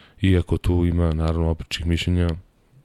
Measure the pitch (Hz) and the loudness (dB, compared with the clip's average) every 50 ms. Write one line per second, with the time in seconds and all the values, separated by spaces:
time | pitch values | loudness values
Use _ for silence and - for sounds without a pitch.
0 | - - _ - - 95 92 87 85 - 90 - - - 90 87 87 87 85 85 | -20 -20 _ -2 2 2 2 2 2 0 -2 -2 0 0 2 2 2 2 2 2
1 | 85 82 78 80 80 80 80 85 82 82 82 - - - - - 82 82 85 80 | 0 0 0 0 0 0 0 0 0 0 -2 -4 -6 -10 -8 -6 -2 -2 -2 0
2 | - 90 90 87 87 85 80 90 - _ _ _ _ _ _ - | 0 0 0 0 0 0 -2 -6 -10 _ _ _ _ _ _ -20